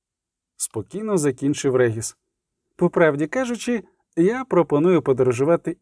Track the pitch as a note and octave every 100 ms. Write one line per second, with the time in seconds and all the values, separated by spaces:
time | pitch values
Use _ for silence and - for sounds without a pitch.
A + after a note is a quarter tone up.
0 | _ _ _ _ _ _ - A2 G2 F#3
1 | A3 G3 D3 B2+ C#3 C#3+ C#3 B2+ A#2+ A2
2 | A2 - _ _ _ _ _ - E3+ -
3 | D#3+ C#3+ D#3 C4 B3+ A#3 - A#3 F3+ _
4 | _ - F3+ B3 B3+ F3 D#3+ C#3+ E3+ F3
5 | C#3 C3 B2+ A#2+ C#3 E3+ - E3+